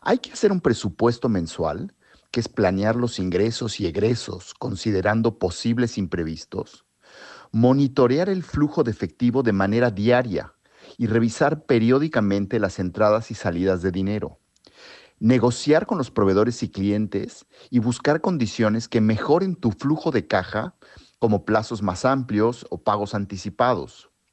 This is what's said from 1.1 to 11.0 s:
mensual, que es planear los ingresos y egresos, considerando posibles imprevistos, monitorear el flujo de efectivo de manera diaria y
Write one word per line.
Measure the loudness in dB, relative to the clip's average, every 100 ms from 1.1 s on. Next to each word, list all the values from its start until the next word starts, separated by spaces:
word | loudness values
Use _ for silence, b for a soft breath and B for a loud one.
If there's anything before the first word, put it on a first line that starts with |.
| 0 -2
mensual, | -2 -4 -4 -4 -4 -8 _ b b b
que | -6
es | -6
planear | 0 0 2 0 0
los | -2 -4
ingresos | -2 0 0 -2 -6 -4
y | -4
egresos, | 0 0 0 -4 -12 -14
considerando | -12 -10 -6 -2 0 0 2 0 0
posibles | -4 -2 -2 0 0 -2
imprevistos, | -4 -4 -6 -6 -12 -10 -10 -14 _ _ B B B B B
monitorear | 2 4 6 2 4 4 4 0
el | -2
flujo | -2 0 0 0
de | -2
efectivo | -2 -6 -2 0 2
de | 2
manera | 2 2 2 0
diaria | 0 2 2 2 -4 -8 _ B B B
y | B